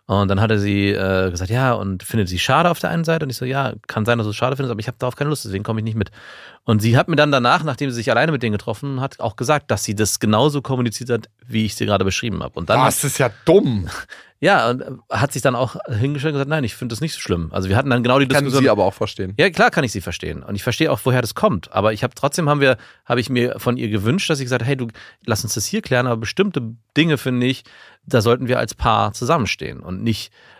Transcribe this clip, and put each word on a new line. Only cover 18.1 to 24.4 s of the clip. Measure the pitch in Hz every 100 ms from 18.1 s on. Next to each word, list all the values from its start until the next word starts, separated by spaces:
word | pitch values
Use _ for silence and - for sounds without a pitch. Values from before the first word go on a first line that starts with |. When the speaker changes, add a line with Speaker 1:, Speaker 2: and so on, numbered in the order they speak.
| 135
Speaker 1:
die | 131
Speaker 2:
Kann | 143
Speaker 1:
Diskussion. | 139 135
Speaker 2:
sie | 131
aber | 104
auch | 95
verstehen. | - 104 - 92 104
Speaker 1:
Ja, | 190
klar | 165 240
kann | 170 127
ich |
sie | 98
verstehen. | 87 - - 78
Und | - 101
ich |
verstehe | 123 - 156
auch, | 123 127
woher | 127
das | 117
kommt. | - 214 95 -
Aber | - 107
ich | 110
hab, | 127
trotzdem | - 143 - 147
haben | 147
wir, | 135 123 - _ -
hab | 123
ich | 117
mir | 120 120 113
von | 127 127
ihr | 113
gewünscht, | 107 110 190 -
dass |
sie | 139